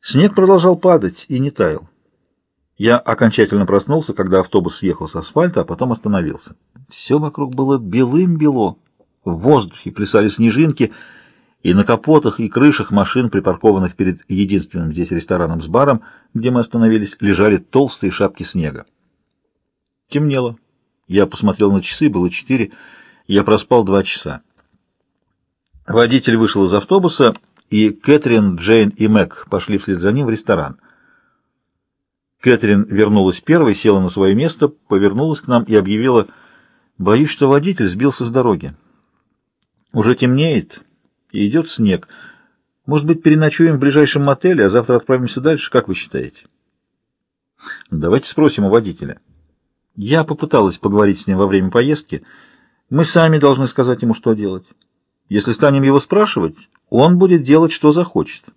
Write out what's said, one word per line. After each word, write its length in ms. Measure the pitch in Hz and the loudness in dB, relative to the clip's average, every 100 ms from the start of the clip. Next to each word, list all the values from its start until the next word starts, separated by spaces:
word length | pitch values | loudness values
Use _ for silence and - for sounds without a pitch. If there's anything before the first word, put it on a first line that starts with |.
Снег 360 | - 131 196 202 | -2 2 2 4
продолжал 400 | 190 190 180 175 | 4 4 4 2
падать 500 | 185 170 95 90 - | 2 2 0 -8 -8
и 120 | 131 | -4
не 100 | 139 | -4
таял. 380 | 139 92 78 - _ _ _ _ _ _ _ _ _ | -2 -2 -2 -12 _ _ _ _ _ _ _ _ _
Я 180 | 107 120 | 0 0
окончательно 680 | - 113 120 104 104 104 92 | 0 0 0 2 0 0 0
проснулся, 480 | 98 - 151 151 | 0 0 -4 -4
когда 240 | 95 95 95 | -6 0 0
автобус 380 | 90 107 87 - | 2 -2 -2 -6
съехал 320 | 95 85 80 | -6 -6 -8
с 80 | - | -12
асфальта, 460 | - - 175 175 | -6 -2 -2 -2
а 20 | |
потом 260 | 165 - 127 | -6 -6 -6
остановился. 640 | 117 110 101 85 - - - _ - - | -6 -4 -4 -4 -8 -18 -20 _ -20 -20
Всё 300 | - - 143 | -20 -2 -2
вокруг 380 | 151 147 139 127 | -2 -8 -8 -4
было 200 | 135 139 | -2 -2
белым-бело. 1000 | 107 107 127 143 185 165 151 131 101 - _ _ _ _ | -2 -2 0 0 0 0 0 0 -2 -4 _ _ _ _
В 120 | - 82 | -8 -4
воздухе 540 | 107 147 95 - - | 2 2 2 -12 -16
плясали 380 | - 101 113 104 | -8 -2 0 0
снежинки, 640 | 98 117 113 160 131 113 - - - _ _ _ _ | 0 0 2 0 0 -4 -4 -20 -20 _ _ _ _
и 100 | - | 0
на 80 | 90 | 0
капотах 560 | - 117 - 156 127 - | 2 0 2 2 2 -4
и 100 | 113 | -6
крышах 440 | 117 147 - 107 | 2 2 2 -2
машин, 380 | 101 98 127 120 | -2 0 -2 -2
припаркованных 680 | 98 95 87 110 98 92 - | -2 -2 0 2 2 -2 -2
перед 240 | 95 85 _ | -4 -4 _
единственным 640 | 95 98 98 - 90 82 | -4 -2 -2 -4 -8 -8
здесь 180 | 78 85 | -6 -6
рестораном 500 | 85 - 90 85 82 | -6 -4 -4 -2 -6
с 60 | 80 | -4
баром, 360 | 101 143 117 - - _ | 0 2 0 -4 -20 _
где 180 | 113 117 | -6 -2
мы 80 | 123 | -2
остановились, 560 | 117 117 113 110 101 - | -2 0 2 2 -2 -6
лежали 380 | 101 92 104 98 | -2 2 2 2
толстые 560 | - 131 135 - 98 | 0 0 0 -2 -8
шапки 320 | 87 98 - | -2 -4 -4
снега. 420 | 87 92 78 67 - _ _ _ _ _ _ _ _ _ _ _ _ | -10 -6 -6 -8 -20 _ _ _ _ _ _ _ _ _ _ _ _
Темнело. 480 | 143 151 131 123 117 _ _ _ _ _ | -4 -2 -2 -4 -8 _ _ _ _ _
Я 180 | 92 98 | 0 0
посмотрел 460 | - 107 92 104 | 0 -2 2 2
на 100 | 98 | 0
часы, 260 | - - 151 | -4 -2 -2
было 220 | 98 90 | 0 -4
четыре. 420 | 87 - 131 101 - - - _ _ _ | -4 -4 -4 -4 -8 -20 -20 _ _ _
Я 160 | 98 | 0
проспал 400 | 98 107 - 123 | 2 0 2 0
два 180 | 101 98 | 2 0
часа. 400 | 95 - - - _ _ _ _ _ _ _ _ _ _ _ _ _ _ - | 0 -6 -10 -14 _ _ _ _ _ _ _ _ _ _ _ _ _ _ -4
Водитель 500 | 113 117 127 - 113 | 0 2 2 0 0
вышел 280 | 110 - | 0 0
из 100 | 95 | 0
автобуса, 600 | 101 - 190 180 - 123 104 _ _ _ | 0 0 0 0 2 0 0 _ _ _
и 200 | 107 107 | 0 0
Кэтрин, 680 | 101 - 147 131 113 101 87 | -2 2 2 2 2 0 -2
Джейн 340 | 87 113 104 | 2 2 2
и 160 | - 110 | 0 0
Мэг 400 | 107 82 - - | 2 0 -4 -8
пошли 300 | 98 - 101 | -8 -4 -6
вслед 220 | - 92 | -4 -4
за 120 | 92 | -2
ним 140 | 120 135 | -2 -2
в 40 | |
ресторан. 480 | 110 - 98 71 67 _ _ _ _ _ _ _ _ _ _ _ _ _ _ _ _ | -6 -2 -2 -4 -12 _ _ _ _ _ _ _ _ _ _ _ _ _ _ _ _
Кэтрин 440 | 127 120 107 101 | 0 2 2 0
вернулась 560 | 104 98 107 107 92 87 | 0 0 2 4 2 -2
первой, 340 | - 165 143 | 0 2 2
села 260 | 101 110 101 | 0 2 2
на 80 | 92 | 0
своё 260 | 95 95 | 0 0
место, 340 | 98 160 160 147 | 2 -2 -2 -4
повернулась 720 | - _ 98 101 101 156 147 | -4 _ 0 0 0 -4 -6
к 80 | - | -2
нам 140 | 120 | -2
и 100 | 104 | 2
объявила: 540 | 107 95 107 127 123 98 _ _ _ _ _ _ _ | 0 0 -2 0 0 -2 _ _ _ _ _ _ _
«Боюсь, 320 | 95 113 151 | 0 2 2
что 180 | - 139 | 0 2
водитель 400 | 139 160 180 101 | 2 0 -4 -4
сбился 360 | 90 139 127 | -2 -2 -2
с 60 | 120 | -4
дороги. 440 | 120 123 92 71 73 _ _ _ _ _ _ _ _ _ _ _ | -2 0 -2 -6 -16 _ _ _ _ _ _ _ _ _ _ _
Уже 220 | 117 107 123 | -2 0 2
темнеет, 640 | 127 131 160 139 - - _ _ _ _ _ | 0 0 0 -2 -6 -18 _ _ _ _ _
и 180 | 107 101 | -4 -2
идёт 200 | 143 160 | -2 -4
снег. 380 | - 110 90 - - - - _ _ _ _ | -2 0 0 -4 -20 -20 -20 _ _ _ _
Может 220 | - 147 151 | -4 -4 -2
быть, 160 | 165 | -2
переночуем 540 | 165 151 156 - 165 147 | 0 2 0 2 0 2
в 40 | |
ближайшем 440 | 139 143 147 151 | 0 2 2 0
мотеле, 420 | 143 135 180 170 98 | -2 0 0 2 2
а 20 | |
завтра 280 | 110 113 123 | 2 0 -2
отправимся 440 | - 127 123 - | 0 -2 -2 -4
дальше, 300 | 139 165 - | -2 -2 -2
как 160 | 123 107 | -4 -2
вы 80 | |
считаете?» 520 | 92 - - 73 _ _ _ _ _ _ _ _ _ _ _ _ _ - - - | -10 -8 -10 -10 _ _ _ _ _ _ _ _ _ _ _ _ _ -20 -20 -10
«Давайте 360 | 82 80 113 - | -6 0 0 0
спросим 360 | - 151 - | 0 0 2
у 60 | 101 | 0
водителя». 500 | 110 107 82 69 - _ _ _ _ _ _ _ - | 0 0 -10 -14 -16 _ _ _ _ _ _ _ -12
Я 260 | 101 156 | -2 -2
попыталась 520 | 156 151 156 139 101 87 | -2 -6 0 2 2 0
поговорить 440 | 101 101 104 95 | -2 2 2 0
с 60 | - | -4
ним 120 | 95 | 0
во 80 | 98 | 2
время 240 | 98 92 | 0 0
поездки. 520 | 120 131 151 - - _ - _ _ _ _ _ | 0 0 -2 -6 -14 _ -20 _ _ _ _ _
Мы 120 | 131 | -2
сами 360 | 160 175 165 156 | 0 2 2 4
должны 280 | 143 131 131 | 2 2 -2
сказать 360 | - 123 123 | -2 -2 0
ему, 100 | 120 | -2
что 220 | 110 - | -2 -2
делать. 320 | 107 101 92 _ _ _ _ _ _ _ | -2 -2 -8 _ _ _ _ _ _ _
Если 220 | 101 101 | -4 -2
станем 320 | 113 151 139 | 0 2 2
его 140 | 135 139 | 2 2
спрашивать, 680 | - 196 208 - 82 - _ _ _ | 2 0 0 -2 -6 -6 _ _ _
он 260 | 113 151 180 | 2 4 4
будет 260 | 185 175 | 4 2
делать, 300 | 131 151 160 | 4 4 4
что 200 | - 151 | 2 2
захочет. 520 | 151 175 - - - _ | 2 0 -4 -6 -10 _